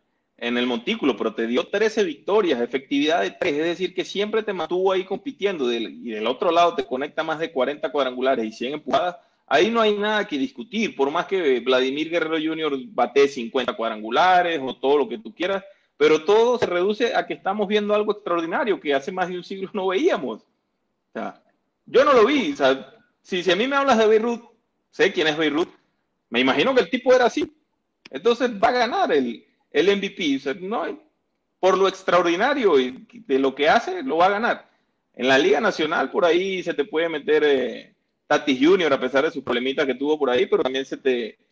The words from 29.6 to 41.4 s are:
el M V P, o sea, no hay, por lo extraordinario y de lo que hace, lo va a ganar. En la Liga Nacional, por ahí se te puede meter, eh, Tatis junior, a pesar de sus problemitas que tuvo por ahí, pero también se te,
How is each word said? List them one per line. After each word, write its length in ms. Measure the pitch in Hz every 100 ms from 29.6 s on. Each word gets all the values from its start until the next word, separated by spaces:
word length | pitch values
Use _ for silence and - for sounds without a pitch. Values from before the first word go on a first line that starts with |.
| _
el 180 | 143 180
M 100 | 202
V 100 | 190
P, 260 | - 160 135
o 40 |
sea, 140 | 139
no 280 | 170 185 240
hay, 180 | 320 302 _ _ _ _ _ _
por 180 | 185 190
lo 80 | 190
extraordinario 920 | 185 - 180 175 170 254 285 202 143
y 260 | 127 131 -
de 260 | - - 135
lo 160 | 135
que 140 | 131 151
hace, 340 | 220 285 370
lo 140 | 131 160
va 100 | 185
a 40 |
ganar. 400 | 202 226 - - _ _ _ _
En 140 | - 123
la 100 | 135
Liga 220 | 175 240
Nacional, 500 | 214 - 156 170 131
por 140 | -
ahí 400 | 170 170 196 185
se 100 | -
te 100 | -
puede 240 | 139 156 165
meter, 360 | 151 131 147
eh, 500 | 147 135 123 110 - _ _ _ -
Tatis 320 | 175 - 127
junior, 340 | 151 190 156
a 60 | 131
pesar 260 | 123 135
de 60 | 156
sus 140 | 143
problemitas 420 | - 120 131 135 139
que 80 |
tuvo 240 | 123 143 156
por 120 | 135
ahí, 160 | 123 214
pero 180 | 208
también 200 | 131 131
se 120 | 135 151
te, 420 | 135 120 110 -